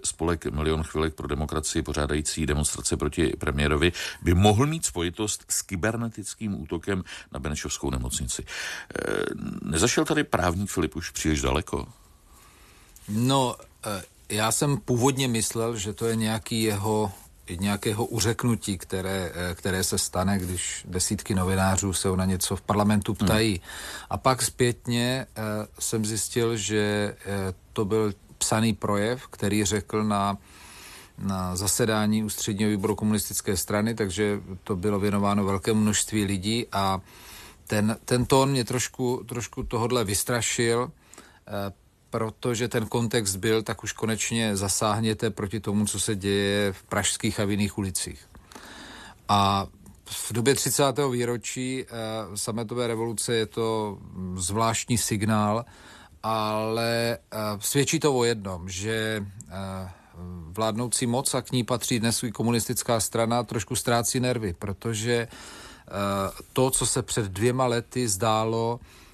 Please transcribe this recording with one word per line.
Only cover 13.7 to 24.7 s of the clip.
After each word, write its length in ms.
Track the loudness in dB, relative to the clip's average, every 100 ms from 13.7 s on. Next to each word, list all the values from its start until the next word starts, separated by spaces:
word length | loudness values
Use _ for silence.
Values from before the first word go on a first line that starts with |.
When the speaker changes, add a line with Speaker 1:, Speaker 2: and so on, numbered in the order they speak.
| -12 -6
Speaker 2:
eh, 160 | -6 -8 -20 -6
já 240 | 0 0
jsem 240 | 2 2 0
původně 520 | 0 4 4 4 2
myslel, 480 | 2 0 -2 -2 -2
že 160 | -6
to 140 | -2 0
je 100 | 0
nějaký 460 | 0 -2 -2 0
jeho, 500 | 2 0 2 2 0 -4 -20 -20 -10 -2
nějakého 460 | 0 0 -2 -2 -2
uřeknutí, 720 | 0 0 2 0 0 -2 -6
které, 540 | -4 -4 -2 -2 -4
eh, 200 | -4 -6
které 300 | -4 -2 0
se 140 | 0 0
stane, 400 | 0 0 2 2
když 460 | 0 -4 -4 -8 -4
desítky 460 | -2 0 -2 0
novinářů 580 | 2 4 4 4 4 2
se 160 | 0 2 2
na 80 |
něco 320 | 2 2 0 -2
v 40 |
parlamentu 560 | 0 4 6 4 2 0
Speaker 1:
Hmm. 60 | 4
Speaker 2:
ptají. 320 | 4 4 0 -6 -14 -12 -12 -6
A 60 | 0
pak 260 | 2 2
zpětně, 840 | 0 2 2